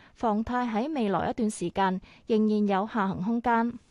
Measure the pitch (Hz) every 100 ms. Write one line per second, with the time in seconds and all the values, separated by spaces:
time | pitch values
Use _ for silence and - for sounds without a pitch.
0 | - - 240 208 226 247 247 214 277 294
1 | 208 170 160 - 214 - 175 - 190 190
2 | - - - 220 214 214 208 190 214 233
3 | 190 165 190 233 240 233 240 240 _